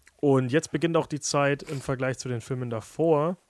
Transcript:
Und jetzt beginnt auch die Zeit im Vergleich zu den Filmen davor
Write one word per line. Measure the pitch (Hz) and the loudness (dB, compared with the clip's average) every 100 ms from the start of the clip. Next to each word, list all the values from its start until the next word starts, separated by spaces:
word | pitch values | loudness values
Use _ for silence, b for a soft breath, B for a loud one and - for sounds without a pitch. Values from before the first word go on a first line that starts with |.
| _ _ | _ _
Und | 147 135 127 | 2 4 4
jetzt | 147 - | 0 0
beginnt | 151 165 165 | -2 0 0
auch | - | 0
die | 147 | -4
Zeit | - 147 143 139 | -2 0 2 0
im | - 143 | -4 -8
Vergleich | - 127 131 123 | -4 -2 -2 -4
zu | 127 | -4
den | 120 | -6
Filmen | - 127 123 | -4 -6 -4
davor | 113 - - 165 147 156 185 | -6 -6 0 4 4 2 -4